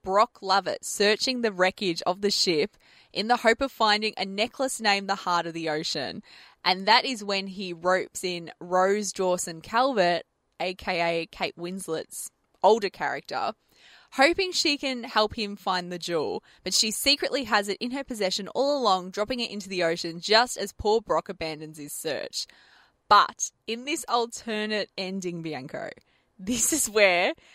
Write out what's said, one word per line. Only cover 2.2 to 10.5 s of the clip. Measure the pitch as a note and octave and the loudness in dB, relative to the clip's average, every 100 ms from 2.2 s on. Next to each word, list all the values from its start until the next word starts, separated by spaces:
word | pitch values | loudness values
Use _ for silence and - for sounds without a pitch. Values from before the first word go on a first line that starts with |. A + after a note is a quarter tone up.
the | G3+ | 0
ship | - - D#3 G3 _ _ _ _ | 0 2 2 0 _ _ _ _
in | - G#3+ | -6 0
the | A#3+ | 4
hope | A3+ A3+ | 4 4
of | C#4 | 0
finding | - A3 G#3 G#3+ - | 0 2 2 0 -4
a | |
necklace | G3 G3 A#3 - C4+ - | -6 -2 -4 -2 -4 -2
named | A3 G3 G3 | 2 2 0
the | G3 | -4
Heart | - F3 E3+ | 0 0 0
of | |
the | E3 D#3+ | -4 -2
Ocean. | D3+ E3 D#3 A#2 - - - - _ | -2 -2 -4 -6 -8 -14 -20 -20 _
And | - F#3 G3 | 0 2 6
that | A#3+ | 4
is | C4+ A#3 | 4 -6
when | G3+ G3 G3 | -4 -4 -4
he | F#3 F#3 | -8 -8
ropes | E3+ F3 F#3 - - | -2 2 2 0 -6
in | F3+ F3 E3+ - | -6 -6 -8 -14
Rose | F3 F#3 F#3+ G#3 G3 | 0 2 4 2 -2
Dawson | - F#3 F3+ - E3 | -2 0 0 -4 -10
Calvert, | - A3+ C4 A#3+ F3 E3+ - _ _ | -2 2 2 4 2 2 -4 _ _